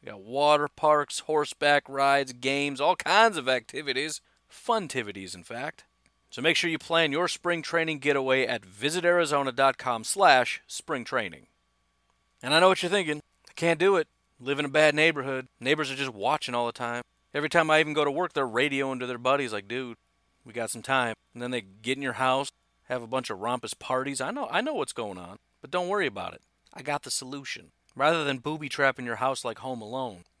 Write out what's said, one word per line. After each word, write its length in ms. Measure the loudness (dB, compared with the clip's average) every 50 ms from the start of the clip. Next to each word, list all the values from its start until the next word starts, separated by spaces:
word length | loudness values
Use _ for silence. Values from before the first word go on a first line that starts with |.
| _
We 80 | -16
got 100 | -16 -16
water 460 | -14 -6 -2 2 4 6 6 4 4 0
parks, 540 | _ 0 4 4 4 4 2 -2 -6 -10
horseback 680 | -4 0 0 0 0 -2 -4 _ 2 4 4 4 2 -2
rides, 420 | -2 0 2 4 4 4 2 -2
games, 480 | -6 -4 -2 -2 0 0 -2 -4 -2 0
all 160 | 2 0 0
kinds 420 | 0 0 2 6 6 6 6 4 0
of 120 | 0 0
activities. 720 | 0 0 -2 -6 -12 -8 -6 -4 -2 -2 -2 -4 -6 -10 _ _ _ _ _ _
Funtivities, 880 | -20 -14 -2 -2 0 0 0 -4 -4 -4 -4 -4 -8 -10 -12 -12 -14
in 100 | -16 -14
fact. 400 | -14 -12 -10 -10 -10 -12 -14 -20 _ _ _ _ _ _ _ _ _
So 120 | -12 0
make 160 | 0 2 2 2
sure 120 | 0 0
you 80 | -2 -4
plan 360 | -4 2 4 4 4 4 2
your 160 | 0 0 0
spring 320 | -2 -4 _ -2 -2 -2
training 380 | -2 -2 0 0 0 0 -4 -2
getaway 460 | 0 2 2 2 4 4 4 2 4
at 200 | 0 -2 -4 -6
visit 400 | -12 -14 -4 -4 -2 -2 2 2
arizona 480 | 4 4 4 4 2 2 0 0 0 0
dot 240 | 4 4 4 4 _
com 260 | -2 -4 -4 -2 -2
slash 580 | -6 0 6 8 8 8 8 6 2 -2 -8 _ _
spring 380 | -14 -14 -8 -6 -6 -6 -6
training. 420 | -4 -4 -2 -2 -4 -8 -14 -20 _ _ _ _ _ _ _ _ _ _ _ _ _ _ _ _ _ _ _ -4
And 100 | 2 4
I 60 | 6
know 80 | 8 6
what 160 | 6 4 0
you're 60 | 0
thinking. 320 | 0 0 0 -2 -4 -6 -8 _ _ _ _ -20
I 40 | -8
can't 260 | -2 0 0 2 4
do 160 | 2 2 4
it. 140 | 2 0 _ _ _ _ _ _ _
Live 220 | -6 -4 -2 -2
in 60 | -2
a 40 | 0
bad 260 | 4 4 6 6 6
neighborhood. 520 | 6 4 4 2 0 -4 -4 -4 -6 -6 _ _ _
Neighbors 280 | 0 0 0 0 0 -4
are 60 | -4
just 180 | -4 -4 -6 -4
watching 400 | -2 0 0 0 0 -2 -4 -2
all 120 | -2 -2
the 80 | -2 -4
time. 300 | -4 -6 -4 -4 -6 -8 _ _ _ _ _ _
Every 140 | -4 -4 2
time 240 | 2 2 4 6
I 80 | 4 4
even 140 | 4 2 0
go 100 | 0 0
to 80 | 0
work, 220 | 0 -2 -4 -2 _
they're 120 | -2 -2
radioing 540 | 0 0 0 0 0 0 -2 -2 -2 -4 -6
to 80 | -6 -8
their 100 | -8 -4
buddies 360 | 0 0 0 0 0 -4 -6
like, 160 | -8 -8 -8
'Dude, 260 | -8 -8 -8 -10 -12 _ _ _ _ _ _ _ _ _ _
we 80 | -14
got 180 | -8 -8 -6 -6
some 120 | -6 -10
time.' 340 | -4 0 0 2 2 0 -2 _ _ _ _
And 80 | -10
then 100 | -8 -6
they 100 | -6 -6
get 340 | -8 -10 -20 -10 -4 -4 -4
in 80 | -2 -2
your 100 | -6 -2
house, 380 | 0 2 2 2 0 -2 -4 _ _ _ _ _ _ _ _
have 120 | -6 -6
a 60 | -6 -4
bunch 220 | -6 -4 -4 -4
of 100 | -8 -4
rompous 340 | -4 -4 -4 -4 -6 -10 -12
parties. 460 | _ -6 -4 -2 -2 -2 -2 -4 -6
I 120 | -6 -6
know, 180 | -6 -6 -8 -2
I 80 | -2 -2
know 140 | -2 -2 -4
what's 200 | -4 -6 -6 -6
going 240 | -8 -8 -8 -8 -12
on, 200 | -14 -16 -18 -20 _ _ _ _
but 100 | -16 -6
don't 160 | -4 -4 -2 -2
worry 200 | -2 -2 -2 -4
about 260 | -4 -6 -10 -10 -12
it. 80 | -14 _ _ _ _ _ _ -20
I 80 | -14
got 220 | -8 -6 -6 -6 -4
the 80 | -6
solution. 600 | -6 -6 -6 -8 -12 -12 -10 -10 -12 -12 -14 _ _ _ _ _ _
Rather 300 | 0 2 2 2 2 0
than 140 | 0 -2 -2
booby-trapping 680 | -4 -6 -6 -4 -6 -8 -2 2 2 2 0 0 -6
your 120 | -6 -4 -2
house 280 | 0 -2 -2 -2 -6
like 140 | -8 -8 -8
Home 220 | -8 -8 -8 -8
Alone, 440 | -8 -8 -6 -6 -6 -6 -8 -12 -20 _ _ _